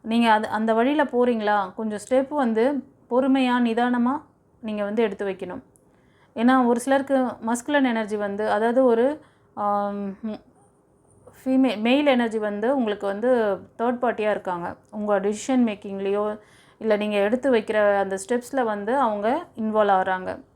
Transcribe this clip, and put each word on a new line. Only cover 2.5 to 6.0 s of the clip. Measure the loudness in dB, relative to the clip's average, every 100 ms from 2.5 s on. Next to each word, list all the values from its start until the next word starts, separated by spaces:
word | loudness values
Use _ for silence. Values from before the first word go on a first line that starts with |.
| 2 0 0 -8 _ _
பொறுமையா, | 0 2 2 2 2
நிதானமா | 0 0 0 0 0 -2 -8 _ _ _
நீங்க | -8 -6
வந்து | -4 0
எடுத்து | -2 -2 -6
வைக்கணும். | -6 -10 -12 _ _ _ _